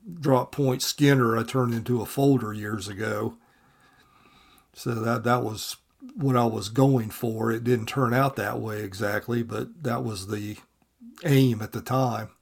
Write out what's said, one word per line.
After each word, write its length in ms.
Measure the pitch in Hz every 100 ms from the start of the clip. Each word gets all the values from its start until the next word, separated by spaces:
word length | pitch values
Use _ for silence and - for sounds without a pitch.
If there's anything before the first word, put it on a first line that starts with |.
| 220 170
drop 320 | 143 127 131
point 300 | - 131 131
skinner 560 | - - 143 135 117 113
I 60 |
turned 300 | 117 135 120
into 280 | 117 113 120
a 40 | 95
folder 480 | - 139 127 107
years 340 | 107 104 107 98
ago. 500 | 98 110 107 117 - _ _ _ _ _ _ _ _ _ _ _ _ _
So 220 | - 127 113
that, 280 | 113 117
that 200 | 117 123
was 340 | 117 107 - - _ _ 254 277
what 200 | 135 127
I 100 | 117
was 240 | 110 101
going 400 | 120 139 127 110
for. 420 | - 113 110 113
It 120 | 113
didn't 240 | 120 123 113
turn 260 | 143 120
out 220 | 123 135 117
that 240 | 101 120
way 240 | 110 107
exactly, 600 | 101 98 104 104 - 120
but 400 | 113 110 127 -
that 200 | 131 123
was 240 | 120 98 95
the 300 | 107 104 104 - _ _ _ 233 -
aim 380 | 165 135 131 107
at 100 | 107
the 100 | 110
time. 480 | - 131 127 110 107 _